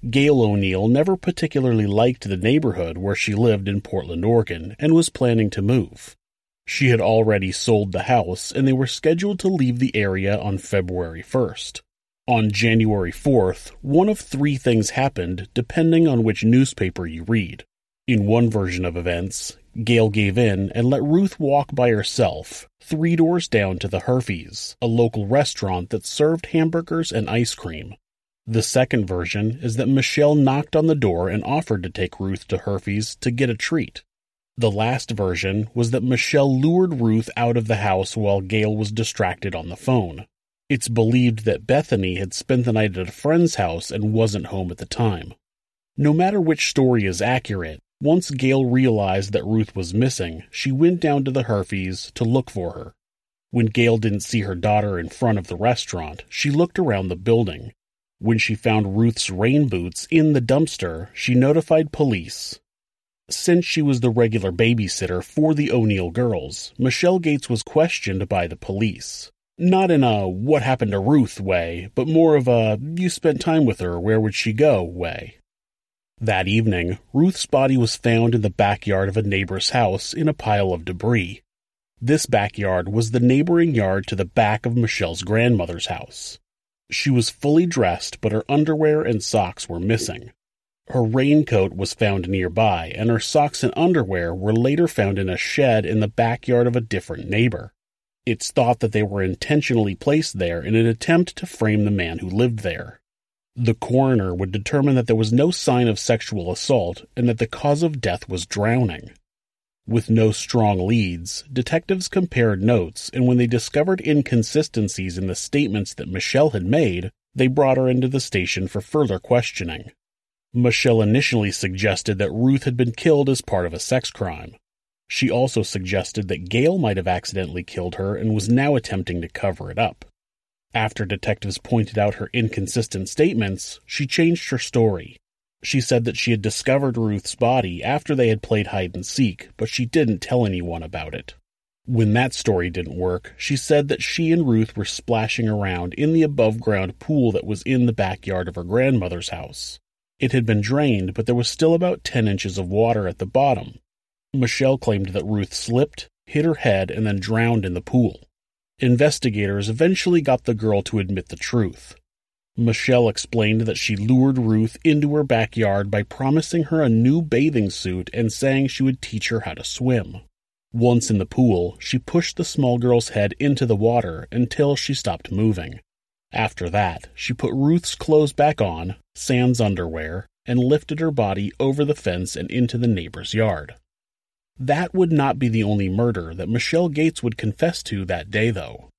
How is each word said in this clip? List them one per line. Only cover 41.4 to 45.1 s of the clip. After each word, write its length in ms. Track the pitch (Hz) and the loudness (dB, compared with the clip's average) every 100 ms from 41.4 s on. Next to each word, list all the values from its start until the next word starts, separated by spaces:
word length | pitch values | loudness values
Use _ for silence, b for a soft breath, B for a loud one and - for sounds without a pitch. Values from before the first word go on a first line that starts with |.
that 220 | 110 101 - | -2 -2 0
Bethany 480 | 131 - 113 95 | 0 2 -2 -2
had 180 | 90 95 | -4 -6
spent 320 | - - 127 | -10 -2 0
the 80 | 123 | 2
night 240 | 110 107 92 | 0 0 -2
at 100 | 90 | -8
a 60 | |
friend's 440 | - 147 165 170 - | -4 0 4 2 2
house 340 | 92 85 - | -2 -2 -6
and 240 | 107 107 | -4 0
wasn't 320 | 110 113 101 - | 2 2 0 -6
home 240 | 98 90 | -6 -6
at 80 | 87 | -8
the 80 | - | -10
time. 480 | - 113 | 0 0